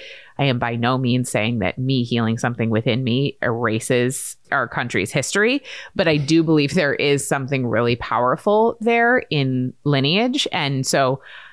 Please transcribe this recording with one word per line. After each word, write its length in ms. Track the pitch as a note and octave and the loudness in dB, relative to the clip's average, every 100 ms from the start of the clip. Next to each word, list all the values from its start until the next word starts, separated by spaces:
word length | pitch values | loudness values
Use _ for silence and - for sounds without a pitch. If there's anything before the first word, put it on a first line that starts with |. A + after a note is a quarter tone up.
| - - - - | -20 -20 -16 -2
I 60 | |
am 140 | C#3 B2 | 0 0
by 160 | A#2 | -2
no 240 | A#2+ A#2+ C3 | 0 0 0
means 320 | B2+ B2+ B2 | 2 0 0
saying 300 | A#2 A2 A#2+ | 0 0 0
that 180 | F#2 - | -2 -2
me 240 | C3 C3 | -2 0
healing 340 | A#2+ A#2 A2+ A2+ | 0 0 0 0
something 320 | B2+ B2 A2+ | -2 -2 0
within 360 | A2 A#2+ A#2 | 0 0 -2
me 340 | B2+ B2 C#3+ - | 0 0 -2 -2
erases 960 | - A#2 A2+ A2 - B2 B2 C3+ - - _ | -4 -2 -2 -2 0 0 0 -2 -8 -12 _
our 160 | C#3+ A#2 | -4 -2
country's 460 | D#3 B2 G2+ F#2+ | -4 -4 -4 -2
history, 500 | D3 - G3 A3 C#4 - - - | -4 -2 0 0 0 -6 -16 -8
but 140 | - E3+ | -2 2
I 80 | F3+ | 2
do 260 | C#3 D#3+ | 4 2
believe 320 | D#3+ D#3 C#3 | 4 4 2
there 200 | F3+ C#3+ | 2 0
is 320 | - C#3+ C#3+ - | 0 2 0 0
something 380 | C#3+ C3 C3+ B2 | -4 -2 -2 0
really 280 | A2 A#2+ A#2+ | 2 2 0
powerful 800 | - A#2 B2 D#3 G#3 G#3 A#3 - | -2 0 2 0 2 4 2 0
there 380 | A3 A#3 A#3 B3+ - | 0 2 2 2 0
in 420 | D3+ C3+ B2+ B2+ - | -2 0 0 -4 -4
lineage. 640 | D3 C#3 C#3 F#3+ B3 C4+ - | -2 0 2 2 0 -2 -2
And 340 | F3 C#3+ C3+ | -2 -2 -2
so 380 | C3 D3+ C3 C3+ - - - | 0 2 2 0 -8 -20 -20